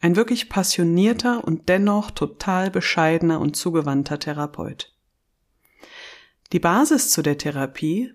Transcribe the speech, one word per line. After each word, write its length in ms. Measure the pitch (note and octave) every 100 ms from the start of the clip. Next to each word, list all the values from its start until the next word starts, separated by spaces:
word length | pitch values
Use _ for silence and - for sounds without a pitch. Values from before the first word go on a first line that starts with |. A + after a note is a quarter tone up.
Ein 140 | E3+ F3+
wirklich 340 | A#3 A#3+ -
passionierter 920 | G3+ F#3 - E3+ F3 G#3 A3+ B3 A#3+
und 240 | - D#3+ -
dennoch 440 | F#3 G#3 G#3 G#3
total 580 | - D3 - - F#3 F#3+
bescheidener 680 | F#3 - - D#3+ E3 E3 D#3+
und 140 | D3 -
zugewandter 640 | F3+ E3 D3 C#3 C#3 D3
Therapeut. 720 | - D3 D3 - E3 - - _ _ _ _ _ _ _ _ _ - - - - _ _ _
Die 80 | F3
Basis 500 | E3+ G3+ D4+ C#4+ -
zu 140 | -
der 160 | D3+ C#3+
Therapie 760 | D3+ C#3+ C3+ - D#3 F#3 B3+